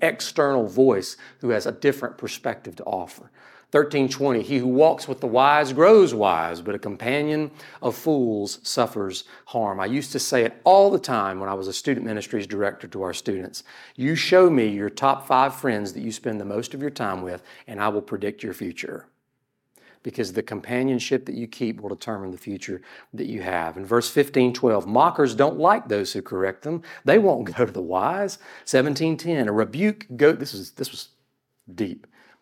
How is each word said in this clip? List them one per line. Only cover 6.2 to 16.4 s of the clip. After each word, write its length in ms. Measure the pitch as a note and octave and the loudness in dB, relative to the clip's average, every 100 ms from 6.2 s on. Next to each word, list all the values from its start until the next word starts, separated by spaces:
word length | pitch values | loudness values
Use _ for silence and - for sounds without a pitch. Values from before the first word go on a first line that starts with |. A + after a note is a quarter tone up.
| G2+ E2 E2 E2+ | 2 2 -2 -6
but 140 | F#2+ | -8
a 60 | G2+ | -8
companion 720 | G#2+ F#2+ A2+ C#3+ D3 D3+ D3+ - - - | -8 -6 -4 -2 -2 -2 -4 -10 -20 -6
of 120 | B2 A2+ | -6 -4
fools 640 | D#3+ D3 A#2+ G#2+ G2+ - | 0 0 0 -2 -4 -8
suffers 640 | - - A#2+ A2 F#2+ F#2 - - - | -6 -2 -2 -2 -6 -8 -14 -20 -8
harm." 340 | B2 G#2+ F#2+ | -4 -2 -2
I 60 | G2 | -4
used 260 | C3+ C3+ | -4 -4
to 60 | C#3 | -6
say 240 | - C3 | -2 0
it 160 | A2+ - | 0 2
all 260 | - F#3+ G3 | 6 8 8
the 80 | G3 | 4
time 420 | - A#2+ G2 F#2+ | 0 -2 -2 -4
when 100 | G2 | -6
I 40 | |
was 140 | G2 F#2+ | -6 -6
a 60 | |
student 300 | - - B2 | -6 -2 -2
ministries 440 | A2+ G#2+ G2 A2+ F#2 | -2 -8 -6 -6 -6
director 400 | G2+ G2+ - F2+ | -4 -4 -4 -12
to 160 | G2 | -8
our 100 | F#2+ | -6
students. 500 | E2+ - F#2+ F#2 - - - - - | -6 -6 -6 -8 -14 -18 -20 -20 -6
"You 200 | C3 D#3+ | -2 -2
show 340 | - F#3 F3+ | 4 6 8
me 160 | C#3+ A2 | 6 2
your 240 | G2+ G#2 | 0 -6
top 380 | - C3+ C#3 - | -2 0 0 0
five 260 | B2+ C3+ | 2 2
friends 400 | C3+ C#3 G#2+ G2+ | 0 -4 -2 -4
that 80 | F2+ | -8
you 100 | A#2 | -10
spend 300 | A2 A#2+ G#2+ | -8 -6 -6